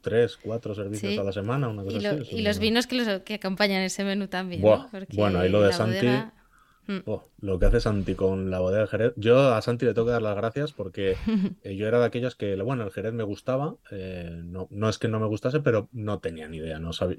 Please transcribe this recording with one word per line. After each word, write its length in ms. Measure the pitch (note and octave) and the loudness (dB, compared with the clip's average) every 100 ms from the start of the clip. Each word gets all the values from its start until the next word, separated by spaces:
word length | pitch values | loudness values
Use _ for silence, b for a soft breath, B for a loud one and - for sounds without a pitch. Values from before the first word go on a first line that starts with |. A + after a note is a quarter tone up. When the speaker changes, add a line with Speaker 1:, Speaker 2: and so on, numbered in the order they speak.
Speaker 1:
tres, 360 | - A2+ A#2 - | 0 2 2 0
cuatro 380 | G2+ A2+ G#2+ G#2 | -8 -6 -6 -6
servicios 380 | G2+ G#2 G2+ | -6 -4 -2
Speaker 2:
Sí. 40 | G#3 | -2
Speaker 1:
a 60 | |
la 80 | G2 | -2
semana, 380 | G2 G2 C3+ C3 | -2 -2 -2 -2
una 140 | G3+ | -4
cosa 140 | F#3+ G#3 | -4 -4
Speaker 2:
Y 40 | |
lo, 80 | G#3 | -2
Speaker 1:
así, 100 | F3 | -2
es 100 | - | -4
Speaker 2:
y 80 | A#3 | -2
los 140 | G#3 G3+ | -2 2
Speaker 1:
un 40 | |
Speaker 2:
vinos 240 | A3 A#3 B3 | 2 2 0
que 100 | B3+ | -2
los, 240 | A3+ G3 | -2 -2
que 100 | - G#3+ | -6 -6
acompañan 460 | F#3+ F#3+ G#3 F#3+ | -4 0 2 2
ese 220 | F#3+ - | 0 -2
menú 240 | G3 G3 G3 | -2 -2 -4
también, 340 | F#3 F#3 F3 | -6 -6 2
Speaker 1:
Buah, 160 | G#2 G#2+ | 4 4
Speaker 2:
¿no? 60 | - | 2
Porque 260 | F#2+ - G#2 | -14 -6 0
Speaker 1:
bueno, 220 | G#2 F#2 | 2 4
ahí 100 | F2+ | 4
lo 120 | G#2 | 4
de 80 | G2+ | 4
Speaker 2:
la 40 | |
Speaker 1:
Santi, 220 | F#2 - - B2 | 4 0 2 2
Speaker 2:
bodega, 280 | B2+ - b b b b b - | 2 -2 b b b b b -8
mm. 100 | F#3+ - | -6 -4
Speaker 1:
oh, 180 | G2+ - _ | -8 -8 _
lo 180 | G2+ F#2 | -2 4
que 80 | G2+ | 6
hace 140 | A#2 | 6
Santi 340 | A2+ G2+ F#2 | 4 0 0
con 380 | F#2 F#2+ F#2+ F#2+ | 0 0 0 -2
la 80 | F#2 | 0
bodega 260 | F#2 G2+ G#2+ | 2 2 2
Jerez. 280 | G#2 A#2 A#2 | 2 0 2
Yo 400 | G#2+ B2+ C#3 A2 | 4 6 6 4
a 40 | |
Santi 220 | A2+ A#2+ B2 | 0 0 0
le 80 | A2 | 2
tengo 100 | A#2 | 2
que 60 | |
dar 100 | A#2+ | 2
las 140 | A2 G2+ | 0 0
gracias 380 | A2 C#3 D3 | -2 -2 -6
porque, 420 | - F#2+ F#2+ G2 F#2 - | -6 -10 -2 0 0 0
Speaker 2:
<laughs> 380 | A3 F#3+ F#3+ | 0 0 -4
Speaker 1:
eh, 120 | G#2+ F#2+ | -8 -4
yo 120 | G#2+ | 2
era 120 | A#2+ | 4
de 60 | A#2+ | 4
aquellos 300 | B2 B2 - | 2 -4 -4
que, 200 | G#2 F#2+ | -2 -2
bueno, 220 | G#2 C3+ | -2 -2
el 80 | G#2 | -4
Jerez 220 | - G#2 | -6 -4
me 100 | A#2 | -4
gustaba, 540 | G#2 G2+ - C3 D3+ G#3+ - | -4 -4 -2 -2 -2 -6 -12
eh, 400 | G2+ F#2 F2+ E2+ E2+ | -10 -8 -8 -10 -10
no, 240 | E2+ F#2 F#2 | -10 -10 -10
no 200 | G2+ G#2+ | -2 -2
es 100 | G2 | 0
que 80 | A#2 | -2
no 120 | A2 | 0
me 60 | A2 | -2
gustase, 360 | G#2+ C3 D3 | -2 -2 0
pero 280 | C#3+ A2 - | 2 0 0
no 280 | B2 G#2+ G2+ | -6 -6 -6
tenía 280 | - E2 D#2 | -6 -8 -10
ni 100 | E2 | -10
idea, 200 | D2+ D#2 | -8 -6
no 160 | E2 | -8
sabía, 240 | D#2+ F2+ | -2 -2